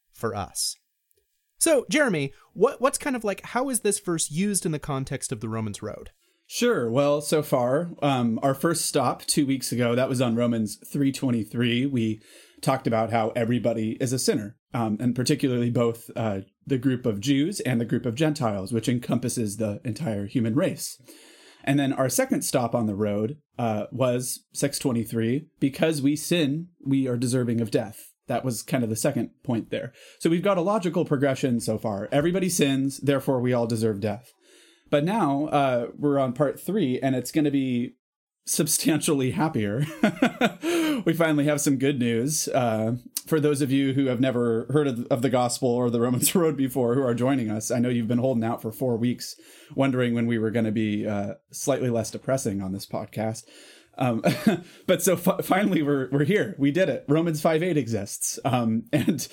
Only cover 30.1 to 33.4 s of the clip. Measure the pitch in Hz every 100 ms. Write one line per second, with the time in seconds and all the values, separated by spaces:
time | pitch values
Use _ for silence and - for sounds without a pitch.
30.1 | - 170 175 202 180 180 214 175 180 151
31.1 | 143 139 131 135 117 113 110 113 98 110
32.1 | 139 170 190 190 180 139 135 135 - 135
33.1 | 135 143 131